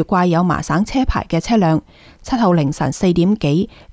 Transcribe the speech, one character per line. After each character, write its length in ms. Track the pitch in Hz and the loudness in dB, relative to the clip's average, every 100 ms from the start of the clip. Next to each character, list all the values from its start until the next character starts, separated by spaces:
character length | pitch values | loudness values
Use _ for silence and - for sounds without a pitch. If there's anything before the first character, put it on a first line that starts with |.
掛 240 | 160 185 180 | 2 0 2
有 160 | 165 | 2
麻 180 | 180 147 | 0 -2
省 240 | 156 160 | -2 -2
車 200 | 220 269 | 0 -2
牌 200 | 254 - - | -2 -2 -4
嘅 100 | 165 | -4
車 180 | - 233 | 0 2
輛， 240 | 165 156 - - - - | 2 0 -4 -18 -20 -20
七 140 | - | -6
號 180 | 247 202 | 0 2
凌 180 | 170 143 | 2 0
晨 200 | - 135 | -2 -6
四 200 | - 185 | 0 0
點 240 | 170 180 208 | 2 2 0
幾 340 | 147 156 220 - - | 0 0 -2 -10 -10